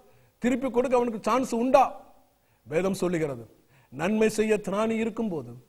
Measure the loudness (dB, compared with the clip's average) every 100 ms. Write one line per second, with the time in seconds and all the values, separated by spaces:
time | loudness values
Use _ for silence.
0 | -20 -20 _ -4 -2 0 0 0 2 2
1 | 0 -4 0 0 0 -2 4 4 4 -2
2 | -18 -20 _ _ _ _ -2 0 0 0
3 | 0 0 -2 -6 -12 -20 _ _ _ -4
4 | 0 2 2 2 0 0 0 -2 0 0
5 | -2 -4 -4 -6 -10 -16